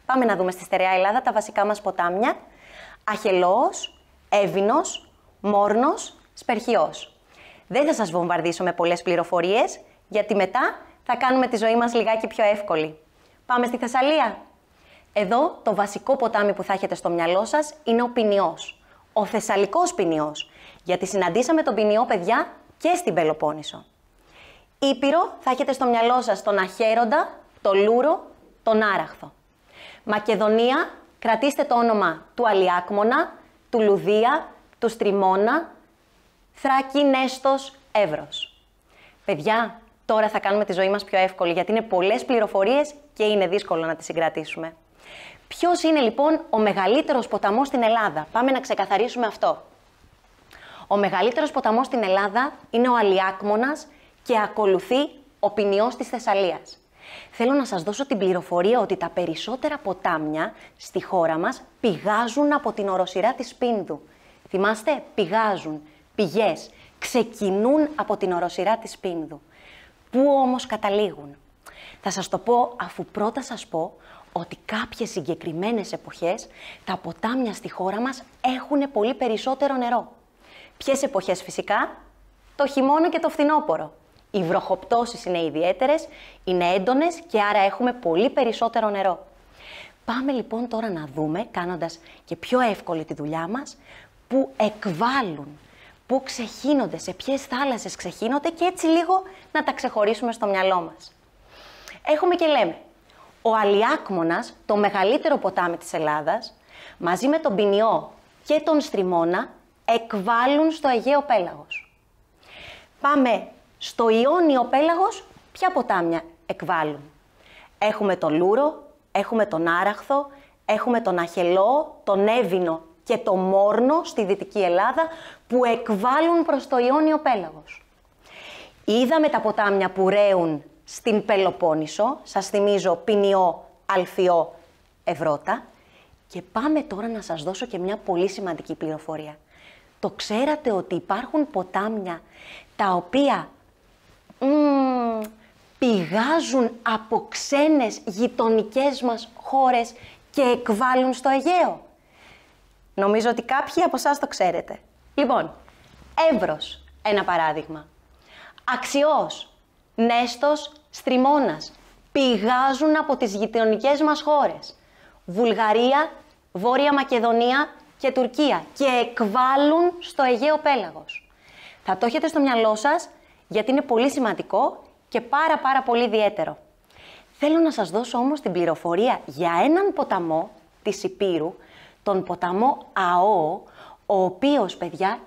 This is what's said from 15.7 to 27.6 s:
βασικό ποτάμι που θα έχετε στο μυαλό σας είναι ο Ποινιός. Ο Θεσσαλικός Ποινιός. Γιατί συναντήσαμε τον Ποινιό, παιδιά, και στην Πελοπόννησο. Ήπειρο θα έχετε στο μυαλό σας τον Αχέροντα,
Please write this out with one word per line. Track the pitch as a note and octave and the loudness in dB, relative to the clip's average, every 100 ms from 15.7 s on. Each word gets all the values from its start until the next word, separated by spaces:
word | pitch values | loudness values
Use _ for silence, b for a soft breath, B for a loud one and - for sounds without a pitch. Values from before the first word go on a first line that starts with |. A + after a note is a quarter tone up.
βασικό | G3 G3+ G3+ - C4+ | 0 -2 -4 -2 0
ποτάμι | A3+ A3 G#3 | 0 2 0
που | F#3+ | 0
θα | F#3 | -4
έχετε | F#3+ F#3 | -4 -4
στο | F3 F3 | -4 -2
μυαλό | E3+ E3 F#3 | 0 0 0
σας | G3 D4+ D4+ - | 0 -2 -2 -6
είναι | - A3+ | 0 0
ο | A#3+ | 0
Ποινιός. | A#3+ G#3+ G3 E3+ D#3+ - - b b b | 0 2 2 0 -2 -14 -18 b b b
Ο | A3 | -4
Θεσσαλικός | F#3+ G#3+ - G3+ G3 E4 F4 | -2 -2 0 0 2 2 0
Ποινιός. | C#4 E3+ D#3 D3+ D3+ - B B B | 0 0 0 -2 -6 -14 B B B
Γιατί | F3 F3+ F#3+ | -4 -4 -2
συναντήσαμε | G3+ F3+ G#3 B3+ D#4+ | -2 0 0 2 2
τον | D4+ | 2
Ποινιό, | - G#3+ G#3+ | 0 2 2
παιδιά, | B3 G#3+ F3 B3+ F4 - _ - | 2 0 0 0 -2 -8 _ -4
και | D#4+ F4+ | 0 0
στην | C#4 | 0
Πελοπόννησο. | F3 D#3 D#3 D3+ D#3 D3 A2 - _ _ _ B B B B B - | 0 0 0 -2 -4 -10 -16 -20 _ _ _ B B B B B -2
Ήπειρο | C#4 C4 C#4 D#4+ G4 - | 0 2 2 2 0 -2
θα | - | -2
έχετε | B3 C#4 | -2 -2
στο | C4 B3+ | 0 2
μυαλό | A#3 A#3 B3+ | 4 4 2
σας | A3+ G3 | 0 -2
τον | G#3+ G3 | 0 0
Αχέροντα, | F#3 - A3 A3+ A#3 D4 F4 - - _ | 0 0 2 2 2 2 0 -6 -20 _